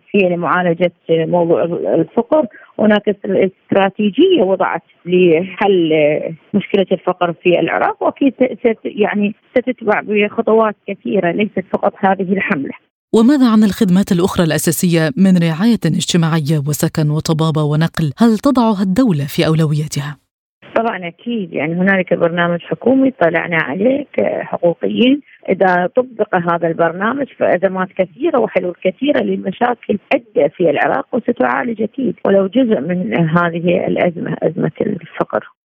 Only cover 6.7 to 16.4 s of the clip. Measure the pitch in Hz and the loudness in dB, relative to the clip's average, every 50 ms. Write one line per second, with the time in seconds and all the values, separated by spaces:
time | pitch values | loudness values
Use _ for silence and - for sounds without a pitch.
6.7 | - 196 185 - 196 160 - 175 175 - 175 170 165 - - 185 170 165 165 - | 0 0 0 0 -2 -2 -2 -2 -2 -2 -2 -4 -4 -4 -4 -2 0 0 0 0
7.7 | 180 - - - 415 - 370 320 - - 285 269 - - 254 - 226 - - 233 | 0 0 0 -2 -2 -2 -4 -4 -2 0 0 0 0 0 -2 -2 -2 -2 -2 -2
8.7 | 220 - - 240 - 202 202 175 180 208 202 208 - _ _ _ - 254 233 254 | -2 -2 -6 -6 -4 -2 -2 0 0 0 -2 -2 -4 _ _ _ -2 -2 -2 -2
9.7 | 240 - 226 208 208 151 147 185 214 208 208 208 - - 226 - 220 220 220 214 | -4 -4 -2 -2 -2 -2 -2 -2 0 0 0 -2 -2 -4 0 2 2 2 2 0
10.7 | 208 _ _ - 202 - - 240 226 190 180 170 170 175 220 196 - 190 185 - | -2 _ _ -12 -12 -10 -6 -4 -2 0 0 0 0 -2 -2 -2 -4 -6 -6 -4
11.7 | - - - 202 - - - 190 196 196 190 175 196 190 - - 190 139 139 - | -4 -2 -2 -2 -2 0 0 0 0 0 -2 -2 -2 -2 -2 -2 -4 -4 -4 -8
12.7 | - - _ _ _ _ _ _ - 220 226 254 302 269 262 233 220 214 220 196 | -10 -14 _ _ _ _ _ _ 2 4 4 4 4 4 4 4 4 4 4 4
13.7 | 185 - - 180 180 190 202 - 196 170 185 196 - 185 175 156 143 156 - 175 | 2 0 2 2 4 2 2 2 0 0 0 0 0 0 0 2 0 0 0 -2
14.7 | 156 - 190 175 170 165 160 151 - 175 196 190 185 180 170 165 156 151 208 240 | -2 0 0 0 2 2 2 0 2 2 4 4 4 4 4 2 0 0 2 2
15.7 | 226 - - 165 180 175 - - - 175 165 160 165 165 | 2 2 0 -2 -2 -2 -2 0 0 0 2 2 0 0